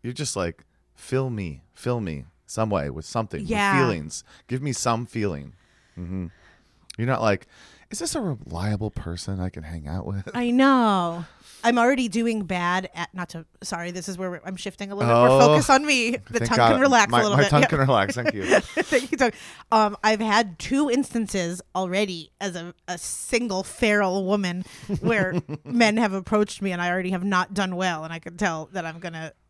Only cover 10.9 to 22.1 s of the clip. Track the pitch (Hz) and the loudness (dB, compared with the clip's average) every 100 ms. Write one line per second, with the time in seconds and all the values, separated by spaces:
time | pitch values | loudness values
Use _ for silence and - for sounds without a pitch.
10.9 | 196 170 170 165 _ - - 233 247 233 | 2 -2 -6 -12 _ -20 -2 2 4 4
11.9 | 269 233 196 233 226 180 180 175 185 190 | 2 0 0 0 -2 -4 -2 0 -2 -4
12.9 | 175 170 185 180 165 160 _ 202 175 175 | -8 -8 -8 -10 -12 -16 _ -10 -8 -8
13.9 | 180 175 180 185 175 - 190 202 - 196 | -8 -8 -6 -8 -8 -12 -10 -12 -10 -10
14.9 | 202 233 - 247 269 247 254 294 269 302 | -2 2 6 8 8 8 8 6 4 4
15.9 | 262 233 247 - 240 120 226 117 110 277 | 2 2 -4 -4 -4 0 4 6 6 6
16.9 | 240 202 123 160 135 139 147 - 151 135 | 6 4 4 4 4 6 6 4 2 4
17.9 | 117 98 123 120 101 190 - - - - | 4 2 0 -2 -2 2 2 2 -4 0
18.9 | 269 254 277 247 - - - - 226 214 | 0 0 0 0 -2 -20 -20 0 2 2
19.9 | 208 214 214 220 214 220 165 - 269 285 | 2 0 0 2 2 2 -6 -2 0 2
20.9 | 247 277 233 208 196 170 180 - 180 185 | 0 0 -4 -2 -2 -4 -6 -8 -6 -2
21.9 | 190 208 | 0 -2